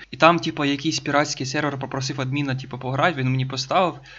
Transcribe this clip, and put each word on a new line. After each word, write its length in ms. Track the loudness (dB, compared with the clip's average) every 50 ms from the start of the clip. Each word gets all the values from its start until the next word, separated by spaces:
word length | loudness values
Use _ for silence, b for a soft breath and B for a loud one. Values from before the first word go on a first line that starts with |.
| B -16
і 60 | 2
там, 220 | 6 6 8 8 6
типа, 280 | 2 -2 -2 0 0
якийсь 340 | 0 0 0 -2 -2 -2 -2
піратський 460 | -2 0 2 2 2 0 -2 -6 -6
сервер 320 | -4 -2 -2 -2 -2 -2 -4
попросив 420 | -6 -6 -4 -4 -4 -4 -4 -4
адміна, 360 | -4 -2 -2 0 0 0 -2
типа, 200 | -4 -6 -8 -10
пограти, 440 | -8 -6 -4 0 0 2 0 0 0
він 100 | 0 0
мені 160 | 0 0 -2
поставив, 480 | -2 -4 -6 -4 0 2 2 2 2 0 -6 B B B